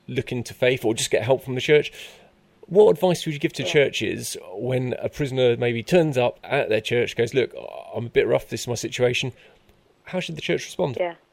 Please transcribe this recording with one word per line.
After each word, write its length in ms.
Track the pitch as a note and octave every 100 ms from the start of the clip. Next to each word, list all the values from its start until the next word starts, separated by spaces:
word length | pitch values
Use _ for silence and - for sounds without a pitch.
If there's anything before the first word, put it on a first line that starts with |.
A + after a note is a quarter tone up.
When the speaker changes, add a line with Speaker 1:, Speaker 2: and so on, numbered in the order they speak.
| -
Speaker 1:
look 220 | B2+ -
into 220 | B2 A#2
faith 320 | - B2+ C3
or 80 | G#2+
just 180 | A2+ -
get 120 | -
help 200 | A2 C3
from 120 | -
the 60 | B2+
church. 280 | - D3+ C#3+ - - - _ _ _ _ -
What 240 | F3 G#3
advice 340 | E3+ F#3 E3
would 80 | -
you 60 | D3
give 120 | D#3
to 80 | -
Speaker 2:
Yeah. 60 | B2
Speaker 1:
churches 640 | D3+ C3 - G#2 F2+ A#2 - F2
when 420 | F#2+ A#2+ B2+ B2+ -
a 100 | A2
prisoner 480 | - C#3+ C3 B2+ A#2
maybe 260 | A#2+ A#2
turns 360 | A2 F3+ D#3 B2+
up 200 | A#2+ -
at 240 | F2+ C3+ G#2+
their 120 | A2
church, 340 | - A#2+ A2+ -
goes, 160 | A#2
"Look, 220 | B2+ A2+ - A#1 - -
I'm 120 | G#2+ A2+
a 40 |
bit 160 | - G#2+
rough, 220 | C3+ -
this 140 | A#2
is 60 | -
my 60 |
situation"? 580 | A#2 A2+ - B2 A#2+ C3 - - _ _ _ _ _ -
How 140 | F#3
should 160 | E3+ D#3
the 40 |
church 220 | - D3+ -
respond? 300 | - E3+ A#2+
Speaker 2:
Yeah. 140 | F3 E3+ _